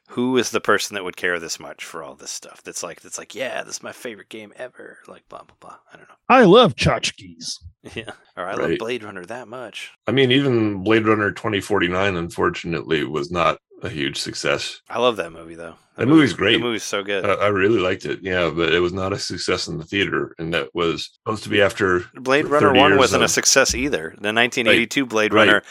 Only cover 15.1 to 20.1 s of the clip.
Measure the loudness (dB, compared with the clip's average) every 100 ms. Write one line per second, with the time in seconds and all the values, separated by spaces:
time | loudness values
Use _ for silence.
15.1 | 0 -6 -12 -18 -16 -16 -18 _ -4 4
16.1 | 6 4 2 2 2 0 -4 -4 -6 -4
17.1 | -2 0 0 2 2 2 2 0 -4 -6
18.1 | -6 -4 0 0 0 2 2 0 -2 -4
19.1 | -4 -6 -6 -4 -4 -4 -10 -6 -4 -2